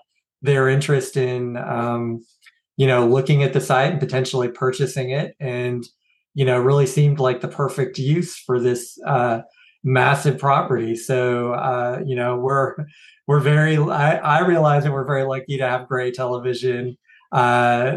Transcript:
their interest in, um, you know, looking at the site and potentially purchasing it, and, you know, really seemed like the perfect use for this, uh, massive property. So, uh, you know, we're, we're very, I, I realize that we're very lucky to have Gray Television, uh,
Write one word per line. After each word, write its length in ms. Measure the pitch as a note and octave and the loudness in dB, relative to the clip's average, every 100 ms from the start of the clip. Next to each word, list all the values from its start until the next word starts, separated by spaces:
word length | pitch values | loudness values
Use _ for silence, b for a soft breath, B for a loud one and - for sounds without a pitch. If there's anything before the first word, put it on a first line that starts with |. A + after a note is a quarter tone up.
| _ _ _ _ | _ _ _ _
their 280 | C3 C#3 C3 | 0 2 4
interest 480 | C#3 D3 C#3 B2+ C3+ | 2 2 0 0 -2
in, 400 | B2+ B2+ B2 A#2+ | -2 -2 -6 -8
um, 680 | B2 A#2+ A#2+ A#2+ A#2 A#2 - _ b b _ - | -6 -4 -4 -4 -4 -8 -12 _ b b _ 0
you 100 | C3+ | 2
know, 180 | B2 A#2 | 4 4
looking 380 | C3 C3+ D3 | 2 4 2
at 100 | C#3 | 2
the 80 | C#3 | 0
site 300 | - C3 C#3+ | 2 2 2
and 80 | D3 | -2
potentially 480 | - C3 B2+ B2+ B2 | -2 -2 -2 -2 -4
purchasing 640 | - C3 B2+ C#3 C#3+ B2+ | -2 -4 -2 -4 -4 -4
it, 240 | C#3 D3+ - | -4 -6 -8
and, 440 | C#3 C3 B2 B2 A#2 _ _ _ _ | -8 -6 -6 -6 -10 _ _ _ _
you 120 | C#3 C3 | -2 2
know, 140 | B2 | 2
really 280 | B2+ C#3+ C#3 | 4 4 2
seemed 320 | - D3 C#3+ | 2 2 4
like 220 | B2+ B2 | 0 0
the 60 | D3+ | -6
perfect 500 | - C3+ - B2+ - | -4 -4 -2 -4 -2
use 360 | C3+ E3 E3+ - | 0 0 -2 -8
for 220 | - B2+ | -2 0
this, 380 | A#2+ A#2+ - - - | 0 -2 -6 -10 -2
uh, 360 | C3+ A#2+ A2+ - b b b | 0 0 -2 -6 b b b
massive 560 | C3 B2+ C3 C#3+ D3+ B2+ | 0 4 4 4 0 0
property. 560 | C#3 C#3+ C3+ B2 A2+ A2+ | 2 2 2 -2 -2 -6
So, 580 | - B2+ B2 A#2+ A#2+ | -2 0 0 0 -2
uh, 460 | A#2+ C3 B2 B2 B2+ C#3+ | -2 -2 -2 -4 -4 -4
you 100 | B2 | -2
know, 220 | A#2+ B2 | -2 -2
we're, 380 | C3 C#3 C3 - D3+ B B B - | 0 0 0 -4 -12 B B B 0
we're 140 | D3 | 2
very, 360 | C#3 D3+ D#3 D#3 | 4 4 4 2
I, 380 | D3+ D3 D3 - | 0 2 0 0
I 240 | D#3 D3+ | 2 2
realize 440 | F3+ E3+ D3+ D3 | 4 4 4 2
that 100 | D3 | 0
we're 120 | C3+ C3 | -2 -2
very 180 | C#3 | -2
lucky 340 | C3+ C3+ C3 C3+ | -2 -4 -6 -4
to 100 | B2+ | -2
have 200 | B2 B2+ | -2 -4
Gray 240 | B2+ B2+ | -4 -4
Television, 880 | B2 B2 B2 B2 B2 - A#2+ B2 B2 b b b | -4 -6 -4 -4 -2 -2 -2 -6 -10 b b b
uh, 600 | C3+ B2 A#2+ A#2+ A#2+ B2+ | 0 2 4 2 2 0